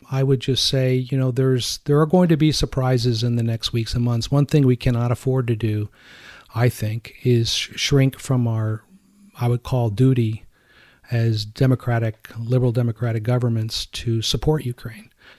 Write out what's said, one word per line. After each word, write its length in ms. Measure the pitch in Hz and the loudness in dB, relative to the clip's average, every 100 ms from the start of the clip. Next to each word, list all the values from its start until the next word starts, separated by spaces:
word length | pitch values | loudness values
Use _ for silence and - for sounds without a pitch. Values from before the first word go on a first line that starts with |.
| - | -6
I 140 | 135 | -2
would 160 | 135 135 | 2 2
just 280 | - 123 - | 0 -2 0
say, 280 | 135 127 | 0 2
you 240 | 127 127 135 | 0 0 0
know, 140 | 131 | 0
there's, 460 | 127 131 127 - - | 2 2 0 -2 -6
there 200 | - 147 | 0 2
are 80 | 156 | 4
going 220 | 185 180 | 4 4
to 80 | 160 | 4
be 160 | 156 | 2
surprises 720 | - - - 127 127 123 113 | 2 -2 -2 0 2 0 0
in 100 | 120 | 0
the 80 | 117 | 0
next 300 | 113 113 - | -2 -2 -4
weeks 220 | 120 113 | -4 -2
and 100 | - | -2
months. 260 | 120 117 - | 0 0 0
One 160 | 139 143 | 0 2
thing 180 | 156 | 4
we 120 | 131 123 | 4 2
cannot 340 | - 120 120 | 0 0 0
afford 380 | 120 - 131 120 | -2 -2 -2 0
to 80 | 113 | -2
do, 320 | 113 107 104 _ - - - - - | -2 -2 -6 _ -20 -20 -20 -20 -10
I 140 | 110 123 | 0 0
think, 480 | - 107 113 - - | 0 -4 -6 -10 -6
is 280 | 123 120 117 | 0 2 2
sh-, 180 | - - | -2 -6
shrink 460 | - - 139 135 - | -6 0 2 2 0
from 260 | - 127 117 | -2 0 0
our, 380 | 113 110 107 - - _ _ _ - | -2 -4 -6 -10 -20 _ _ _ -6
I 80 | 120 | -2
would 160 | 120 | -2
call 260 | - 131 117 | -2 -2 0
duty 540 | 101 131 127 113 110 - _ _ _ _ _ - | 2 2 4 0 -4 -12 _ _ _ _ _ -6
as 340 | 120 117 107 | -2 0 -2
democratic, 840 | 104 - 131 123 - 117 113 - - 110 | -4 -2 0 0 0 -2 -2 -6 -12 -12
liberal 340 | 113 127 123 | -2 0 0
democratic 500 | 117 120 110 120 113 | 0 -2 -2 -4 -2
governments 640 | 107 123 123 113 110 - | -2 0 0 -2 -4 -6
to 380 | - - 117 113 | -8 -8 -4 -2
support 420 | 110 - - 156 | -2 -2 0 -2
Ukraine, 460 | 123 120 113 107 107 _ - | -2 -10 -12 -14 -20 _ -20